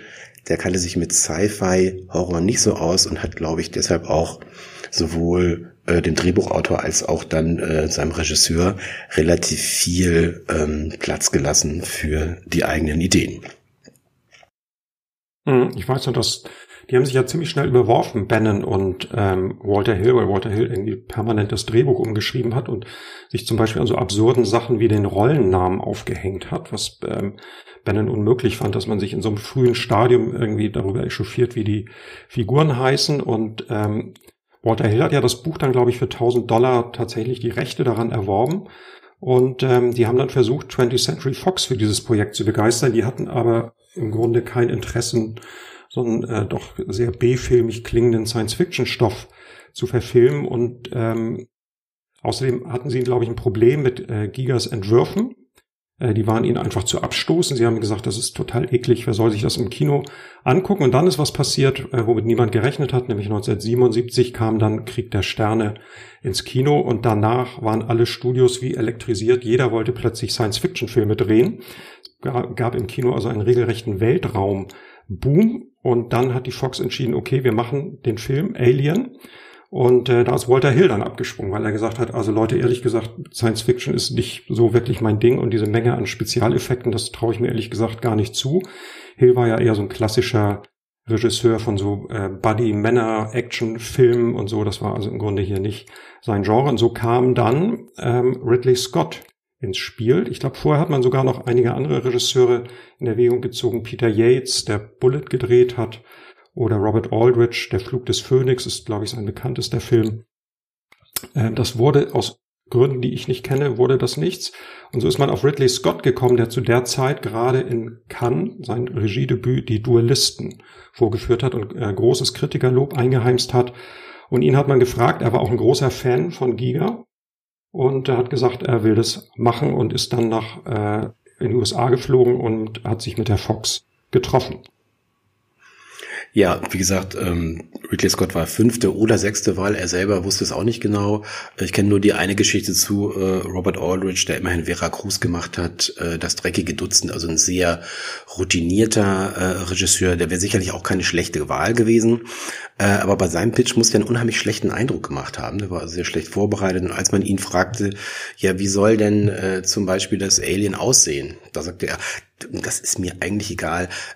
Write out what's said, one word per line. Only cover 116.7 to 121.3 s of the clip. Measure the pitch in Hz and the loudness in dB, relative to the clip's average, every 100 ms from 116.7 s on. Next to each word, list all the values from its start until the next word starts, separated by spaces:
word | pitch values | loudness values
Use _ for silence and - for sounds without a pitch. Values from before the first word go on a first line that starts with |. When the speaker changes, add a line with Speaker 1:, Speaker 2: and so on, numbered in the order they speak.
| 120 | 2
Speaker 2:
Zeit | 123 - 131 143 | 2 -2 -2 -2
gerade | 113 113 120 131 | -6 -2 0 0
in | - 117 113 - - | -2 -4 -6 -12 -16
Cannes | - 120 147 214 - 135 | -4 -2 0 -4 -6 -8
sein | 113 123 | -6 -4
Regiedebüt | - 107 127 131 127 123 127 - | -2 -2 -2 -2 -2 0 -2 -2
Die | 107 | -2
Duellisten | 113 117 117 135 - - - - - - - | 4 4 6 2 0 -4 -12 -12 -20 -20 -12
vorgeführt | - 110 107 - | 0 0 0 0